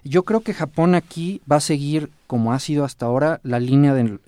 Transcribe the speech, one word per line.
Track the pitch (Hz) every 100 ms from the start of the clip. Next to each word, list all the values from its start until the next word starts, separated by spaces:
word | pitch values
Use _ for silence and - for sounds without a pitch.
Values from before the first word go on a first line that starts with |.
Yo | 143 156 185
creo | 220
que | 220
Japón | 202 151 - 165
aquí | 180 - - 170 196 -
va | 147
a |
seguir, | - 151 143 156 151 _ -
como | 123 113
ha | 127
sido | - 147 139
hasta | - 117
ahora, | 127 147 135
la | 131 120
línea | 123 135 143 135
de | 117 101